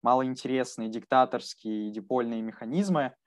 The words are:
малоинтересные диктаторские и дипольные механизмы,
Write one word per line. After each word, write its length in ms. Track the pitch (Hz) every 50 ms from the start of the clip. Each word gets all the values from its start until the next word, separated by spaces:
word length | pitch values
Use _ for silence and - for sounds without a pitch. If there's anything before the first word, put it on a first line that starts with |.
малоинтересные 880 | - 120 127 131 131 131 127 127 - 127 131 131 127 - - - 113 113
диктаторские 1000 | 110 117 - - 131 131 127 123 123 117 - - - _ - 110 107 107 107 107
и 20 |
дипольные 500 | 104 110 98 - 127 127 120 117 117 113
механизмы, 760 | 113 110 107 - 120 113 135 180 202 196 180 151 135 127 - _ _